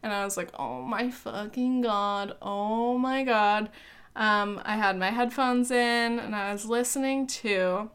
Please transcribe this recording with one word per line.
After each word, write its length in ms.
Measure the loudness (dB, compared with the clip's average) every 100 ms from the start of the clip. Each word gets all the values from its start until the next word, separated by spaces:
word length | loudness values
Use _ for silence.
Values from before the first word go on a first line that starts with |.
and 80 | -2
I 140 | -2 -2
was 100 | -4
like, 140 | -6 -6
"Oh 220 | -6 -6
my 280 | -6 -2 -2
fucking 680 | -4 -8 -8 -6 -2 0 2
God. 540 | 2 2 0 0 -4 -8
Oh 560 | -8 -4 -2 0 0 2
my 260 | 0 0
God." 460 | 2 4 4 4 0 -10 -20 -20 -16 -2
Um, 440 | 2 4 2 -4 -4
I 100 | 0
had 220 | 2 2
my 140 | 0
headphones 600 | 0 0 2 2 2 2
in, 480 | 4 4 2 2 -2
and 160 | -4 -4
I 160 | -4
was 140 | -4 -2
listening 640 | 0 0 0 0 0 -2
to 640 | -4 0 2 2 0 -4